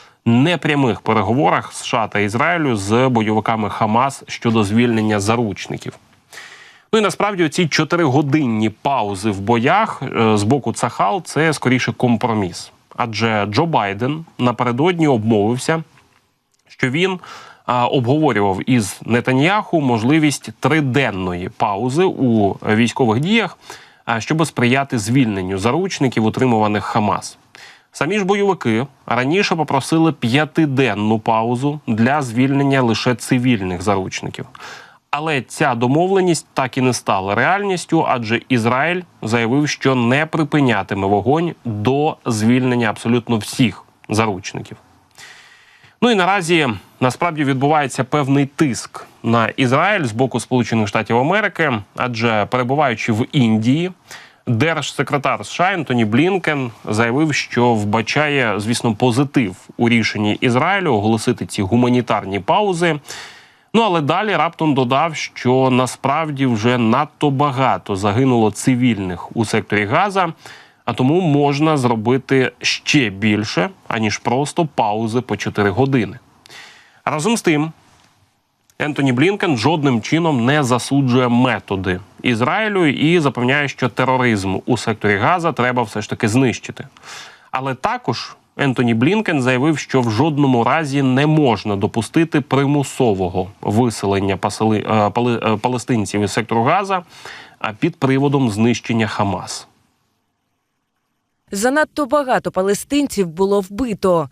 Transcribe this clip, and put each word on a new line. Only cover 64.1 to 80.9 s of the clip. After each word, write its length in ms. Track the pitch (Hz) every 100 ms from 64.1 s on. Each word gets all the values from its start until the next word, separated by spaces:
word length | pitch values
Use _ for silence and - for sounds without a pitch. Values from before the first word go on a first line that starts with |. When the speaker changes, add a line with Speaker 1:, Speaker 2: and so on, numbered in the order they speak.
| 170 214 175
Speaker 1:
раптом 380 | 160 - 160
додав, 420 | 135 127 135 165 151
що 540 | - - 123 131 131
насправді 760 | 127 127 - 131 147 160 139 135
вже 320 | 117 117 123
надто 520 | 113 123 147 - 151
багато 640 | 135 147 127 180 - - 98
загинуло 540 | 104 101 131 120 110
цивільних 880 | 101 - 127 127 104 95 87 - -
у 80 |
секторі 420 | 110 113 104 104 104
Газа, 460 | 143 202 190 175 156 - - - _
а 80 | -
тому 280 | 117 131 165
можна 560 | 180 143 143 139 156 151
зробити 760 | 123 113 110 131 - 135 127 -
ще 480 | - - - 151 117
більше, 600 | 95 110 104 107 - 190 190 -
аніж 300 | 113 113 -
просто 500 | - 123 147 - 165
паузи 460 | - 113 107 113 117
по 160 | 123 104
чотири 340 | - - 101
години. 480 | 95 139 135 104 - _ _ - - - - _ _
Разом 320 | - 147 165 233
з 60 |
тим, 300 | - 151 156 - _ _ _ _ _ _ _ _ _ -
Ентоні 340 | 143 147 139
Блінкен 440 | 123 165 202 196 131
жодним 460 | 120 170 143 120
чином 420 | - 156 170 139
не 180 | 117 151
засуджує 640 | 131 123 -